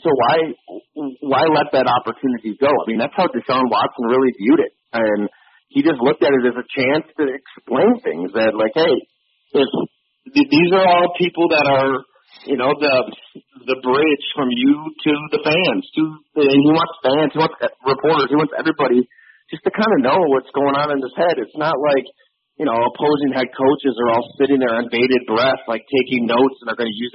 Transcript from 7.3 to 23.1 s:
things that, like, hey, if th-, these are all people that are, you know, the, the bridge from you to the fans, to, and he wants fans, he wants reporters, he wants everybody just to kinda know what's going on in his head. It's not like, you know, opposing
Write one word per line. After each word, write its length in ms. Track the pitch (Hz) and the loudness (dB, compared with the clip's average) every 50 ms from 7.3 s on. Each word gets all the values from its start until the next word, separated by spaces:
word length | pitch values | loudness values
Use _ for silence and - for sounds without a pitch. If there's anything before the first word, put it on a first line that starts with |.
| 127 139 - - - - _ - 117 135 175 220 247 - - | -4 -8 -14 -18 -20 -20 _ -6 -2 2 2 2 2 0 -2
things 240 | - 78 82 90 92 | -6 -6 -6 -8 -6
that, 220 | 98 113 110 110 104 | -2 -2 0 0 0
like, 180 | 110 110 107 - 160 | 0 -2 -2 0 0
hey, 160 | 165 170 131 107 - _ _ _ _ _ _ _ _ _ - - | 0 2 0 0 -2 _ _ _ _ _ _ _ _ _ 0 0
if 100 | 269 - - - - - _ _ _ _ _ _ _ 262 | 0 0 -2 -6 -6 -8 _ _ _ _ _ _ _ -4
th-, 180 | 269 285 143 135 143 | -2 -2 0 2 2
these 160 | 156 175 175 | 2 4 4
are 160 | 190 190 190 | 4 4 4
all 260 | 180 175 175 175 175 - - | 4 4 4 2 0 0 -2
people 300 | 180 170 - 165 170 175 | -4 -4 0 0 0 2
that 160 | 160 151 143 | 2 2 2
are, 260 | 143 139 135 135 135 135 131 131 _ _ _ _ _ _ - - | 2 2 2 2 0 -2 -2 -6 _ _ _ _ _ _ -20 -6
you 100 | - 139 | -6 -4
know, 140 | 120 123 139 147 143 | -2 0 -2 0 0
the, 160 | 147 143 131 127 123 - - - - - _ 110 - _ _ 127 120 | 0 0 2 0 0 -2 -8 -16 -20 -20 _ -20 -20 _ _ -14 -6
the 120 | 117 131 131 | -6 -6 -2
bridge 440 | 131 127 127 139 156 160 147 139 - - - 151 | 0 0 2 2 2 2 2 0 -2 -8 -6 -4
from 100 | 139 127 123 | -4 -2 -2
you 320 | 120 127 139 143 151 156 160 156 - | 2 2 2 2 2 -2 -10 -14 -4
to 100 | - 151 147 147 151 156 - | -2 -2 -2 -2 -4 -4 -6
the 80 | 147 | -4
fans, 400 | - 156 156 175 185 151 117 - 131 - - 156 | -2 0 0 0 0 0 -2 -2 -6 -6 -2 -2
to, 40 | 156 156 156 156 _ _ _ 156 143 | -2 -2 -4 -12 _ _ _ 2 2
and 160 | 139 139 139 | 4 4 6
he 80 | 139 151 | 6 6
wants 240 | 156 165 165 - - - | 4 2 0 -2 -6 -4
fans, 280 | - 127 135 151 156 143 - | -2 0 2 2 0 0 0
he 40 | 151 | 0
wants 160 | 160 165 - - - 117 - _ | -2 -2 -2 -4 -6 -6 -6 _
reporters, 480 | - 135 135 135 - 151 160 147 135 123 | -4 -2 -2 0 2 2 2 2 0 2
he 80 | 139 151 | 2 0
wants 160 | 160 143 - | 0 0 -4
everybody 460 | - 143 160 156 - 143 127 123 123 123 - _ _ _ _ _ _ _ _ | -2 -2 -2 0 0 0 2 2 2 2 0 _ _ _ _ _ _ _ _
just 140 | - 160 - | -16 -6 -6
to 60 | 190 - | -4 -2
kinda 240 | - 214 220 202 151 120 | -2 0 0 0 2 2
know 140 | 127 147 190 175 151 | 2 2 2 2 2
what's 200 | 135 131 127 - - | 2 0 0 -2 -4
going 220 | 143 139 139 139 139 | -2 0 0 0 0
on 160 | 147 151 147 | 0 -2 -2
in 80 | 135 | -4
his 140 | 131 127 - | -4 -6 -4
head. 260 | - 165 175 160 127 | -2 0 0 0 -2
It's 160 | 110 - - 151 | -4 -8 -6 -4
not 160 | 151 160 160 | -2 -2 -2
like, 320 | 131 147 147 143 135 127 - - _ _ _ _ _ _ _ _ | 0 0 0 0 0 -2 -4 -16 _ _ _ _ _ _ _ _
you 80 | - 160 | -6 -4
know, 120 | 135 117 117 | -2 0 0
opposing 560 | 120 120 - - 151 147 | -2 -2 -2 -2 0 0